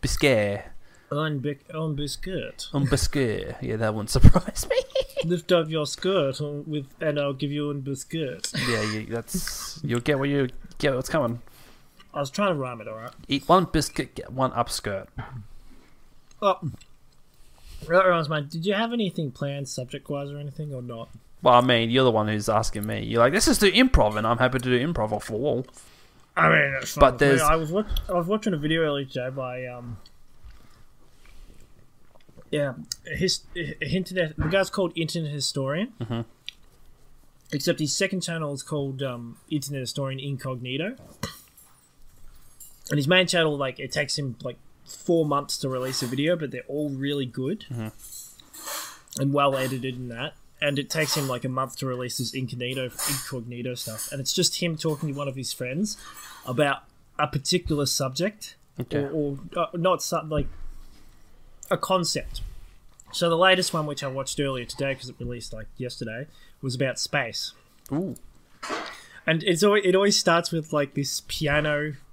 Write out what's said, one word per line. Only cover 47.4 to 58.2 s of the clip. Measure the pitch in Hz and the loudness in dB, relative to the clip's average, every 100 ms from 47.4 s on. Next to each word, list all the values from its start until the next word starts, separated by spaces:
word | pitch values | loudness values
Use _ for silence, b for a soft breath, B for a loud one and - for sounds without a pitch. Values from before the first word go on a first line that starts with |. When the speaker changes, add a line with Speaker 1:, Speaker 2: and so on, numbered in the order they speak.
| 131 208 - | -4 -4 -8
Speaker 1:
Mm-hmm. | 120 110 - - - - - - - - - - - - - | -8 -8 -10 -18 -16 -18 -20 -20 -16 -10 -10 -10 -16 -12 -2
Speaker 2:
and | 139 | 0
well | 143 139 135 | 4 2 2
edited | 131 131 131 123 | -2 -2 -6 -8
and | 127 | -10
that. | 117 143 - - - | -8 -10 -10 -20 -4
And | 147 143 | -2 -2
it | 139 | -2
takes | 160 151 - | -2 0 0
him, | 135 | -2
like, | 123 | -4
a | 131 | -4
month | 127 131 - | -2 -4 -4
to | 135 | -6
release | 123 123 - | -4 -6 -4
his | 123 | -6
Incognito, | 135 127 123 123 131 | -4 -6 -6 -6 -4
Incognito | 127 - - 139 - 131 117 120 123 | -6 -6 -4 -4 -6 -8 -8 -8 -6
stuff. | 123 - 110 - | -6 -8 -8 -8
And | 139 | -6
it's | 123 | -2
just | - 175 - | 0 0 0
him | 175 156 | -4 -2
talking | 165 151 156 | -2 -2 -4
to | 139 | -4
one | 143 | -6
of | 131 | -6
his | 123 | -8
friends | - 123 139 214 - B B B B - | -6 -6 -2 -4 -6 B B B B -6
about | 123 143 135 - _ _ - | 2 2 2 -6 _ _ -4
a | 147 | -2
particular | 147 - 175 - 147 139 | 0 0 0 2 0 0
subject. | - 135 131 | 0 -2 0